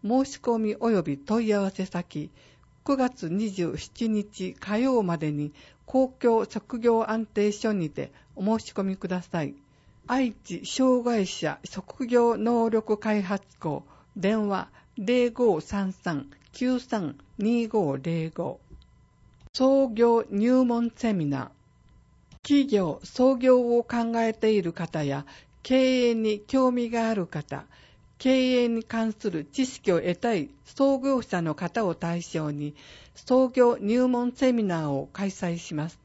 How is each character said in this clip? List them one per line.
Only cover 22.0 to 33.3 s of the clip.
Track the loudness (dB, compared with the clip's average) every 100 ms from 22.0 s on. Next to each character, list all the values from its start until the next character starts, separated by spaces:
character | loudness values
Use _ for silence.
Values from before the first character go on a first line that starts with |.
| _ _ _ -18
企 | 2 2 4
業 | 2 0 -4
創 | -10 2 2 4
業 | 6 6 6 0
を |
考 | 0 -2 -2 0
え | 0
て | 0 2
い | 2
る | 0
方 | -6 -6 -4
や、 | -2 -4 -8 -18 _ _
経 | 0 2 4 4 2
営 |
に | 2 -2 -4
興 | -2 2 2
味 | 2 -2
が | -2 0
あ |
る | -2 -4
方、 | -6 -8 -12 -12 -20 -20 _ _ _
経 | 2 2 4 2
営 | 2
に | -2
関 | -4 -4 -4
す | -4 -6
る | -6 -8
知 | -4
識 | -4 -2 0
を | 0
得 | 0
た | -2 -2
い | -2 -4 -12 -20
創 | 0 2 2
業 | 0 -2
者 | 0 -2
の | -2
方 | -4 -4 -2 -2
を |
対 | -2 -4 -4
象 | -4 -6 -4
に、 | -6 -8 -10 -20 -20 -20
創 | -20 2